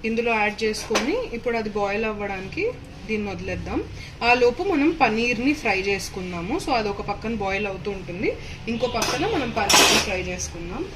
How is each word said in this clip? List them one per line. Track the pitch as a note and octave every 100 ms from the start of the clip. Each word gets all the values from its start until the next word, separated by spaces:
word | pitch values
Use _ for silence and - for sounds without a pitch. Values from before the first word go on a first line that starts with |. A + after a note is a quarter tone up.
ఇందులో | A3+ A3+ A#3
యాడ్ | A3+ G#3 G3+
చేసుకొని | A3 G#3+ - G#3+ A3+ A4 A#4+ A#3
ఇప్పుడు | A#3+ A#3
అది | G#3+
బాయిల్ | G#3 G3+ G3+
అవ్వడానికి | A3 G#3 G3+ F#3+ F#3+ D4 G#4+ B4 - - -
దీన్ని | G#3+ G#3
వదిలేద్దాం. | F3+ F#3 F3 F3 A#3+ G#4+ - - -
ఆ | A#3
లోపు | B3 A#3+ A#3+
మనం | G4+ E4 D4
పన్నీర్ని | E4 B3 A3 A#3+ A3+ B3+
ఫ్రై | D4 A3+ F#3+
చేసుకుందాము. | G3 G3 - G3 F3+ F3 E3+ D4
So | -
అది | B3 G#3
ఒక | G3+
పక్కన | G#3 G3+ A3
బాయిల్ | A3+ G3 G3 G#3
అవుతూ | F#3+ G#3
ఉంటుంది, | G3 F3+ F3 D4+ C5 - - -
ఇంకో | A3+ A#3+
పక్కన | A#3+ A3 B3 F#4
మనం | G4+ A#3+
పన్నీర్ని | A3+ G3 G3+ G3+ G#3+ G#3+
ఫ్రై | F#3
చేసుకుందాం. | F3+ F3+ - E3+ E3+ G#3+ F#4+